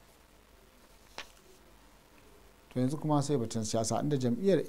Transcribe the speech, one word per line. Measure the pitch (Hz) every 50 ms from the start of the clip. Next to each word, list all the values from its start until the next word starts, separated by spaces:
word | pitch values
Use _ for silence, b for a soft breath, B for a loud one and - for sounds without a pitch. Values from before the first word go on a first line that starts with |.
| - - - - - - - - - - - - - - - - - - - - - - - - - - - - - - - - - - - - - - - - - - - - - - - - - - - - - - -
To | 131
yanzu | 127 131 156 151
kuma | 156 151 151 147
sai | 135 135 147 131
batun | 113 - - 113 110
siyasa | - - 113 113 107 113 110
inda | - 147 147 131
jam'iyyar | 123 120 120 - 190 196 185 147 -